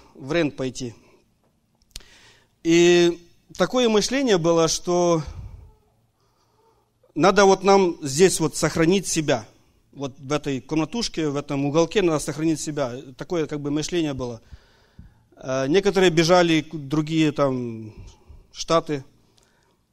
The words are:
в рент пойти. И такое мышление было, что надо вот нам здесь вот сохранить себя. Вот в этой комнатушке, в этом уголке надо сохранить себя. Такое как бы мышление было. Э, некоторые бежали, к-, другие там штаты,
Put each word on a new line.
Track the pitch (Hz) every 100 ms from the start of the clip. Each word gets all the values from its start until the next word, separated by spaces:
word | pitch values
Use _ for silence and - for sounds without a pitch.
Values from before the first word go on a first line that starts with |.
| _ -
в | 131
рент | 170 151 -
пойти. | 131 123 123 110 _ _ _ _ _ _ _ _ _ - - - _ _ _ _
И | 165 170 175 175 175 170 - _ _ -
такое | 180 254 240
мышление | 214 196 262 262 185
было, | 160 165 160
что | - - 175 175 165 143 - - - - _ _ _ _ _ _ _ _ _ _ _ _ _ _
надо | 160 175 202
вот | 196 190
нам | 190 196 180 165
здесь | 143 135 185 -
вот | 160 -
сохранить | 160 165 165 196 -
себя. | 165 147 123 110 _ _ _ _
Вот | 143 139 120
в | 135
этой | 147 151 131
комнатушке, | - 160 151 233 220 - 151
в | 139
этом | - 139
уголке | 143 151 165 208
надо | 180 151
сохранить | - 139 160 151
себя. | - 147 131 123 135 127
Такое | 151 175 147
как | 151
бы | 143
мышление | 147 147 180 151
было. | 135 123 113 _ - _ _ _ _ - _ _ -
Э, | - 131 135
некоторые | 180 202 190 185
бежали, | 160 165 180 170 160
к-, | 147 165
другие | 139 151 151 160 156
там | 147 139 127 120 110 107 - - - _ - _
штаты, | - - 165 160 147 - _ _ _ _ _ _ _ _